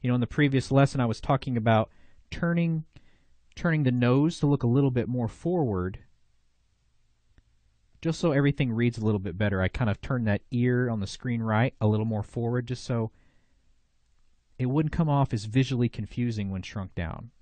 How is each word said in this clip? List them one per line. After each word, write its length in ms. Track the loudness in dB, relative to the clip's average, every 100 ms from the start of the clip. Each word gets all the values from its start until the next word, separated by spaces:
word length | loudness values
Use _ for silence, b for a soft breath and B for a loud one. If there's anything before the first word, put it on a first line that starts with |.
You 60 | 0
know, 80 |
in 60 | 0
the 60 | 0
previous 440 | 2 2 2 2
lesson 300 | 4 4 2
I 40 |
was 140 | -2 -2
talking 380 | -2 -2 0 0
about 320 | 4 4 2 b b b _
turning, 560 | -4 -2 0 0 -2 -6 b b b b b _
turning 280 | -4 0 2
the 80 | 2
nose 480 | 2 4 4 2 2
to 80 | 2
look 160 | 2
a 40 | 2
little 240 | 4 2
bit 180 | 0 -2
more 180 | -2 -4
forward, 720 | -4 -4 -2 0 0 -4 -6 -20 _ _ _ _ _ _ _ _ _ _ _ _ -20 _ _ _ _ _ _
just 180 | -6 0
so 120 | 2
everything 400 | 4 2 2 0
reads 260 | 2 0 2
a 80 |
little 140 | 0 0
bit 180 | -2 -2
better. 240 | 0 2
I 60 | 0
kind 220 | 0 -2
of 120 | -2
turned 260 | -4 -2 0
that 160 | -2 -2
ear 400 | 0 2 2 0
on 120 | -2
the 60 | -6
screen 340 | -8 -6 -4
right 320 | 0 2 2 2
a 60 | 2
little 180 | 2
more 180 | 0 -4
forward 440 | -6 -6 -2 -4 -4
just 160 | -10
so 280 | -4 -4 -4 _ _ _ _ _ _ _ _ _ _ _ _ _ _ -6
it 100 | -2
wouldn't 260 | 0 0
come 160 | 0 0
off 240 | 2 0
as 120 | -2
visually 440 | 0 0 0 0 0
confusing 600 | -2 -8 -4 -2 -2 -4
when 120 | -6
shrunk 340 | -8 -10 -8
down. 360 | -6 -6 -8 -14 _